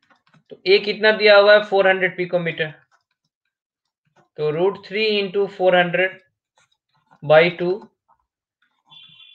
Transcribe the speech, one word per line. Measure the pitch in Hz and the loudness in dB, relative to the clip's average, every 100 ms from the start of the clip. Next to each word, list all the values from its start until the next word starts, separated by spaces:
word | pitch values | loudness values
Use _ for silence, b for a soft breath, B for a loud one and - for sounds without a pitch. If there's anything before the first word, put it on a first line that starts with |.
| _ _ _ _ _ | _ _ _ _ _
तो | - 175 | -12 -2
ए | 202 | 0
कितना | 208 202 214 | 0 -4 -2
दिया | 202 214 202 | 0 4 6
हुआ | 202 | 6
है? | 208 | 4
फ़ोर | 208 196 190 | 2 0 0
हंड्रेड | 185 185 180 | 0 -4 -6
पिकोमीटर, | 175 175 165 160 156 147 _ _ _ _ _ _ _ _ _ _ _ _ _ _ _ - | -6 -4 -6 -8 -10 -10 _ _ _ _ _ _ _ _ _ _ _ _ _ _ _ -8
तो | 151 | -6
root | 156 190 196 - | -2 -4 -4 -10
three | 196 220 208 | -4 -2 -2
into | 196 196 190 - | -4 -4 -6 -2
four | 185 180 | 0 2
hundred | 175 175 185 - _ _ _ _ _ _ _ _ _ _ | 0 -2 -4 -6 _ _ _ _ _ _ _ _ _ _
by | 147 156 170 175 | 2 4 4 -2
two, | 180 214 226 _ _ _ _ _ _ _ _ _ _ - - - - | -6 -6 -10 _ _ _ _ _ _ _ _ _ _ -20 -20 -20 -20